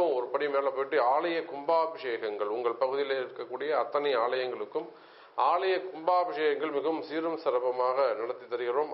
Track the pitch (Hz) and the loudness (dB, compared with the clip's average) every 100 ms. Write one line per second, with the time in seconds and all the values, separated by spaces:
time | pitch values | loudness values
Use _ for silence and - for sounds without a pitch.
0 | 170 127 120 143 147 139 139 127 135 151 | 2 2 0 -2 0 0 0 0 0 2
1 | 123 143 175 165 - 139 143 165 160 - | 4 4 2 -2 -4 -4 0 2 2 -2
2 | 131 113 107 104 104 113 120 117 131 139 | -4 -4 -4 -2 -2 0 -2 0 0 0
3 | 139 135 123 - 117 123 143 139 120 147 | -2 -2 -4 -8 -10 -6 -2 0 0 0
4 | 147 123 120 131 127 117 104 - 117 - | 2 2 2 0 -2 -4 -6 -6 -8 -12
5 | - - - - 131 175 190 185 185 151 | -20 -20 -8 0 2 4 2 0 -2 -4
6 | 165 180 170 151 156 143 156 143 139 156 | 2 2 2 2 2 2 0 0 0 -2
7 | 131 156 165 160 143 123 127 127 127 127 | -2 -2 -2 -2 0 2 2 2 2 2
8 | 135 104 117 120 120 120 123 131 156 | 2 2 -4 -6 -6 -2 0 0 0